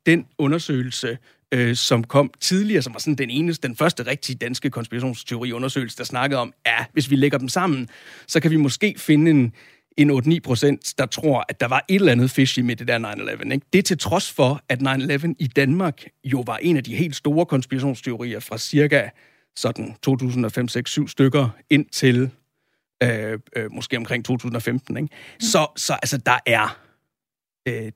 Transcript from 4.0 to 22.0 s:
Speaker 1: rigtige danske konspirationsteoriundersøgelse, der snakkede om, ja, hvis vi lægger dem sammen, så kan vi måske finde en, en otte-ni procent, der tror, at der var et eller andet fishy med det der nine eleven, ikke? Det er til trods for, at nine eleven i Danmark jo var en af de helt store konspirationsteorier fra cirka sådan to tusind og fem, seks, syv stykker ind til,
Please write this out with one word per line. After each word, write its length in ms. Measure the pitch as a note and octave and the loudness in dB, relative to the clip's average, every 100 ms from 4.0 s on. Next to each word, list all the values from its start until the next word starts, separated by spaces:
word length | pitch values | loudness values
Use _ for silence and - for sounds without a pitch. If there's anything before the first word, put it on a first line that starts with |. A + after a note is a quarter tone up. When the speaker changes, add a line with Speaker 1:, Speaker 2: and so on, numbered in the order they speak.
Speaker 1:
rigtige 340 | B2 D3 - B2 | -6 -6 -6 -6
danske 340 | A#2+ B2+ C3+ | -6 -4 -4
konspirationsteoriundersøgelse, 1300 | A#2+ A2+ B2 B2+ A#2 - A#2+ B2 A#2 C3 C#3 A#2 - | -6 -6 -6 -4 -6 -8 -8 -6 -4 -4 -4 -6 -8
der 60 | |
snakkede 360 | A#2+ B2+ C#3 C3+ | -8 -4 -2 -2
om, 120 | A#2+ - A#2 | -4 -4 -2
ja, 180 | A2+ A#2 | -2 0
hvis 180 | - C3 | -2 2
vi 60 | C#3 | 4
lægger 220 | C#3 C3+ | 4 2
dem 100 | B2+ | -2
sammen, 400 | F3+ F#3 C3+ A#2+ - - - - | -2 0 -2 -4 -14 -20 -20 -2
så 140 | E3 | 0
kan 100 | E3 | 4
vi 60 | D#3 | 4
måske 380 | C#3+ - G#3 - | 2 2 -2 -2
finde 320 | - D3+ E3 | 4 6 6
en, 220 | D3 A#2+ - - _ _ - | 6 4 0 -16 _ _ 2
en 140 | D3 | 4
otte-ni 300 | C3+ C3 E3 | 4 2 0
procent, 540 | C3+ A#2 C#3+ - - - | 0 2 2 2 -4 -4
der 80 | B2+ | -4
tror, 380 | - D#3 B2+ - | -2 0 0 -2
at 120 | - | -4
der 80 | B2 | -2
var 160 | C3+ - | -2 0
et 60 | |
eller 180 | F#3+ F#3 | 4 4
andet 180 | A#2+ B2+ | 4 4
fishy 300 | - C3+ - | 4 2 2
med 160 | A#2+ A#2 | -2 -2
det 120 | A#2+ | -2
der 100 | A#2 | -2
nine 240 | G#2+ G#2 | -2 -8
eleven, 300 | G#2 A2 A2+ | -8 -8 -4
ikke? 140 | C#3 - | -6 2
Det 60 | F#3 | 2
er 40 | |
til 160 | - D#3 | 4 0
trods 340 | - - - | 0 -2 -2
for, 300 | - C3 C#3 - | 2 2 2 -4
at 120 | B2 | -2
nine 240 | C3+ C3+ | 0 0
eleven 320 | C3 C#3+ E3+ - | 0 -2 -2 -2
i 80 | C3+ | 0
Danmark 580 | - C#3 F3 F3+ - - _ | 2 2 2 0 -4 -14 _
jo 200 | C3+ C3 A#2+ | -4 -4 -4
var 100 | A2 | -2
en 200 | F3+ D#3 | 2 0
af 80 | |
de 100 | A#2 | 0
helt 220 | B2 E3+ C#3 | -2 -2 -2
store 300 | D3+ D3+ E3+ | -2 0 2
konspirationsteorier 960 | C#3 B2 C3 C#3 B2 - A#2 A#2+ G#2+ | 0 -2 -2 -2 -4 -6 -8 -8 -8
fra 180 | - A2+ | -8 -10
cirka 500 | - D3 D3 C#3+ G2+ - _ _ _ - | 0 2 4 4 0 -6 _ _ _ -6
sådan 380 | A#2+ - A2 A2+ | -4 -4 -8 -4
to 140 | - C3 | -2 0
tusind 280 | B2+ B2 | 0 -2
og 80 | A#2 | -2
fem, 160 | B2+ B2 | -2 -4
seks, 220 | B2 - | -4 -4
syv 180 | - D3 | -4 -4
stykker 400 | - C3+ D3 B2 - _ | 2 2 4 0 -4 _
ind 160 | C#3+ D3 | 0 2
til, 380 | - | 0